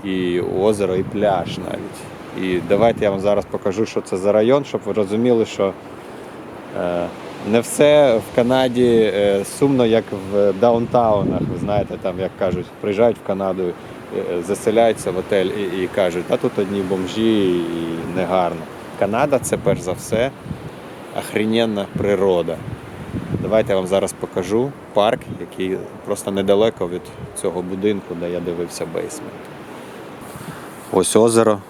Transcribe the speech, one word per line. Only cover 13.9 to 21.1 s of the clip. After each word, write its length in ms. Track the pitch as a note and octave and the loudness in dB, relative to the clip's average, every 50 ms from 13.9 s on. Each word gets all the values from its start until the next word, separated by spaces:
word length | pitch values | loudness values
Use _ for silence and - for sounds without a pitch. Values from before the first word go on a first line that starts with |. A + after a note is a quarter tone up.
| - - - - G#2 | -16 -16 -14 -8 -6
е, 240 | G2+ F#2+ F#2 F2+ F2 | -6 -4 -4 -4 -4
заселяються 720 | F2 F2+ G#2 G2 - A#2 G#2 A2+ A#2 A2+ G#2+ G2+ - F#2+ | -2 -2 -4 0 0 2 4 6 4 4 2 0 -2 -4
в 60 | F2 | -2
отель 280 | F#2 F2+ - G#2 G2 F#2 | -4 -2 0 0 2 2
і, 380 | F#2+ F#2 G#2 G2+ F2+ E2+ F#2+ F#2 | 0 -2 -2 -4 -4 -2 -2 -4
і 40 | |
кажуть: 380 | E2+ - - G2 F2+ E2+ F2+ E2 | -2 0 0 0 2 0 -2 -2
«Та 120 | - - | 0 -2
тут 220 | B2 - B2+ - - | 0 0 -2 0 0
одні 220 | G#2 F#2 G2+ G2+ | -2 0 0 -2
бомжі 760 | F#2+ F2+ G2 F#2 F#2 F2+ E2+ G#2+ A2+ A2+ A2+ G#2+ G2 F#2 F2 | -2 -2 -2 -2 -2 -4 -2 0 2 4 4 4 4 2 2
і 580 | F2 E2+ E2+ E2+ E2+ E2 E2 E2 E2 E2 E2 F2 | 0 0 -2 -4 -4 -4 -4 -6 -6 -6 -4 -2
негарно». 460 | F#2 F#2 F2 F#2 F#2 F2+ E2+ E2+ E2 D#2 - - - - - - - | -2 -2 2 2 2 2 0 -2 -6 -10 -12 -14 -16 -16 -16 -4 -2
Канада — 400 | G#2 G2 G#2 A#2 C#3 D3 C#3 B2 | -2 0 2 0 2 2 2 0
це, 160 | - - - | 0 0 -4
перш 240 | F#2 - G2+ F#2+ - | 0 0 0 0 0
за 100 | - F#2 | -2 -6
все, 400 | F2 - - - A2+ A2 A#2+ C3+ C3+ - - - - - - - - - - - - - - - | -6 -6 -4 -4 0 0 0 -2 -4 -8 -12 -12 -12 -10 -12 -14 -14 -14 -16 -16 -16 -16 -16 -8